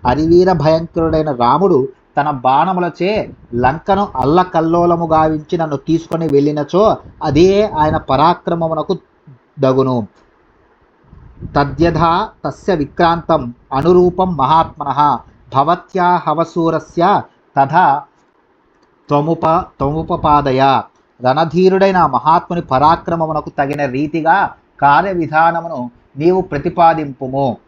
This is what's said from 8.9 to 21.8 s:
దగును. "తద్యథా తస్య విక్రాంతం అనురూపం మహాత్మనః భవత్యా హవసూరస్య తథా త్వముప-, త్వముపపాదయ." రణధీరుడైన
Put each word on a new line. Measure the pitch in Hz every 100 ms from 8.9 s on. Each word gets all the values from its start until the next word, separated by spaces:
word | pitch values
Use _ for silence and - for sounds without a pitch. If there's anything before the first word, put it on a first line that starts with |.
| 180 _ _ - 127 _ -
దగును. | 131 131 131 127 104 _ _ _ _ _ _ _ _ _ _ - - - - -
"తద్యథా | 139 135 170 160 165 170 214 _ 143
తస్య | 139 - 180
విక్రాంతం | 143 - 170 170 156 160 123 120 _
అనురూపం | 135 147 180 180 175 185 165
మహాత్మనః | 131 160 160 - 143 135 147 123 - _ _ 135
భవత్యా | 143 175 - 190 175 175 165
హవసూరస్య | 160 165 - 165 160 - - 170 190 - _ _ -
తథా | 139 160 175 139 - _ _ _ _ _ _ _ _ _ _
త్వముప-, | 147 160 165 160 165
త్వముపపాదయ." | - _ 139 156 160 170 160 147 143 131 135 127 104 _ _ _ 123
రణధీరుడైన | 131 165 160 185 190